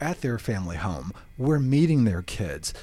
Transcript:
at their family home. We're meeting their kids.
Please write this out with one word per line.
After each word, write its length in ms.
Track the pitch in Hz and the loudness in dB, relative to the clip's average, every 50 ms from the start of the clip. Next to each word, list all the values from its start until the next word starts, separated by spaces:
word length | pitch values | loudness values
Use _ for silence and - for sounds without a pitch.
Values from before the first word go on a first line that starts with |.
at 220 | 147 160 175 - - | -4 -4 -4 -2 -2
their 180 | 131 120 107 | -2 -2 -2
family 360 | - - 110 101 92 85 85 | -2 -2 -2 -2 -4 -4 -4
home. 360 | 76 82 95 85 69 69 90 - - - - - - | -4 -4 -4 -4 -4 -6 -8 -10 -12 -16 -16 -8 -2
We're 220 | 127 143 156 143 | 0 2 2 2
meeting 420 | 135 131 135 143 165 160 160 143 120 | 4 4 4 4 6 6 6 4 4
their 200 | 110 90 87 90 | 4 2 0 -4
kids. 520 | - - - 104 80 71 73 - - - - | -6 -6 -6 -4 -4 -6 -6 -8 -10 -10 -10